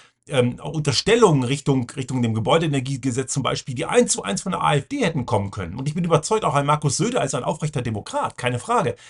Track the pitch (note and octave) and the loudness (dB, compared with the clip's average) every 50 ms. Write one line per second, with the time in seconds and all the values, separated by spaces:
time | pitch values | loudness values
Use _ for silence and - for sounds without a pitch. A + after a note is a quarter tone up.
0 | - _ _ _ _ - C#3+ B2+ A#2+ B2 - - - D3+ D3+ D#3+ D3+ C#3+ B2 - | -20 _ _ _ _ -2 2 2 2 2 0 -4 -8 -6 -4 -2 0 0 0 2
1 | - F#3+ A3+ B3 A3+ F3+ D3+ C3+ B2 A#2 C#3 C#3+ - D3+ C3+ C3 A#2 - - C#3 | 2 4 6 6 8 8 6 6 2 2 -2 0 2 2 2 2 0 -4 -6 -8
2 | C3 - B2+ B2+ A#2+ A2+ A2 A2 A2 B2+ D#3 E3 E3+ D3+ C#3 C#3 B2 C3+ C#3 A#2 | -6 -4 -2 0 0 0 0 0 2 2 2 2 2 2 0 -2 -2 -4 -4 -4
3 | A#2+ C3+ A2+ C3 C3 - - C#3+ C3 B2 C3+ C3+ - - B2 B2 - - - B3 | -4 -2 -2 -2 -4 -4 -4 -4 -2 -2 -4 -4 -6 -8 -8 -6 -4 2 4 4
4 | A#3+ A#3+ - - - - G3+ F#3+ - G3 F#3 - - D3+ D3+ - - - C#4 D4 | 4 4 2 -4 -4 -4 -4 -4 -4 -4 -2 0 2 2 2 2 0 -2 -2 -2
5 | A#3 E3+ - C3+ A2+ - A2+ G2+ G2 G2 - G#2 F#2 E2 F#2+ C3 C3+ D3+ D3+ F#3 | 0 0 0 -2 -2 0 -2 -2 -2 -2 -6 -6 -8 -6 -6 -6 -6 -4 -4 -2
6 | F3 E3 E3 C#3+ - - A3+ A3 - D#3+ C3+ C#3+ C#3 C#3+ D3+ D3 - C#3 - - | 0 2 2 2 2 2 0 0 2 2 0 2 2 2 2 2 2 0 0 0
7 | F3+ A#3+ C4 - C#3 C3 - B2+ - E3 D#3+ - D#3+ D3+ - B2+ A#2+ A#2+ A2+ G2+ | 0 0 0 -2 -2 -2 -2 -2 -2 -4 -4 -4 -4 -4 -4 -4 -4 -4 -4 -6
8 | - - - G3 A#3+ - - - - B2 B2 A#2 - - A#3 A#3 E3+ A#2 - - | -6 -6 -4 -4 -4 -4 -4 -4 -4 -2 -2 -2 -2 0 0 2 2 0 -2 -6
9 | - | -10